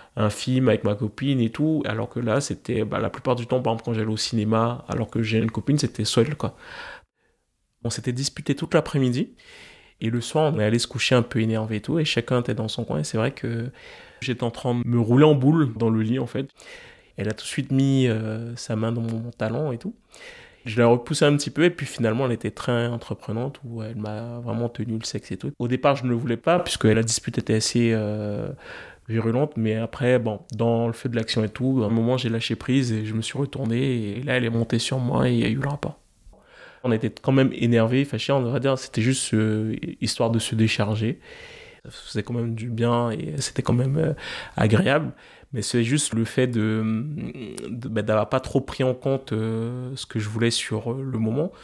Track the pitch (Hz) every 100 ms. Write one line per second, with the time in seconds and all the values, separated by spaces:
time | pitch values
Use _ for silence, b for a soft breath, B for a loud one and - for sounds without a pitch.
0 | B - 107 - - 127 127 110 104 104
1 | 107 - 139 135 117 - 151 156 - 110
2 | 113 123 117 120 143 - - 120 104 98
3 | 104 - - 120 117 127 117 113 - 113
4 | 110 110 - 113 107 113 117 120 - 120
5 | 110 117 110 113 113 113 - 147 123 -
6 | 107 - 117 151 113 - B B B B
7 | B _ _ _ _ _ _ _ 117 -
8 | 127 123 139 - 147 139 160 165 147 147
9 | 127 127 220 - B B B B B B
10 | 113 120 117 151 156 113 107 117 - 117
11 | - 127 113 117 110 110 110 107 - 160
12 | 147 - - 127 120 117 110 - 117 147
13 | 151 113 120 - 120 117 120 B B B
14 | B B - 117 117 - 127 120 120 120
15 | 110 123 156 143 131 165 139 110 113 110
16 | 110 127 123 127 135 - B B B B
17 | B B 104 - - - 131 135 135 135
18 | 127 110 110 110 117 120 - 110 113 117
19 | 113 113 117 - 110 120 151 117 196 -
20 | _ B B B B B 117 110 117 120
21 | - 151 147 143 143 143 175 175 139 -
22 | 113 117 131 117 - - - 120 120 117
23 | - 104 - 110 135 143 120 117 110 113
24 | 104 107 117 120 120 113 120 - 113 110
25 | - - - 95 135 - 120 127 143 131
26 | 123 117 120 113 - 180 - - 113 113
27 | 113 - - 120 113 110 - 120 117 110
28 | 104 107 104 104 104 - B B B B
29 | - 110 113 120 147 - 110 110 113 -
30 | 127 127 113 104 - 110 117 117 117 113
31 | 131 117 113 120 107 - 127 131 107 113
32 | 113 127 117 113 - 117 - 131 123 107
33 | 107 110 113 131 139 - 113 117 135 120
34 | 104 101 139 127 117 117 113 117 - 131
35 | 123 127 127 120 117 135 139 143 - -
36 | _ _ - - B B B B 123 110
37 | 113 - - 135 131 - 117 117 113 127
38 | 143 107 - 139 120 131 135 131 - -
39 | 117 131 - 107 110 107 110 110 - -
40 | 113 - 117 113 - 113 110 - 107 107
41 | 113 - B B B B B B - -
42 | - - 104 120 117 113 120 113 117 120
43 | 120 107 156 147 - - - 120 131 147
44 | 156 147 B B B - 107 110 185 147
45 | 139 - B B B 123 - 120 113 147
46 | - 113 113 - 127 117 107 110 110 110
47 | 147 147 117 135 117 - 64 120 110 110
48 | 107 107 107 131 - 139 - - 127 127
49 | 139 135 - 110 110 113 117 123 127 131
50 | - 117 104 110 117 - - 107 117 131
51 | 135 113 110 123 180 B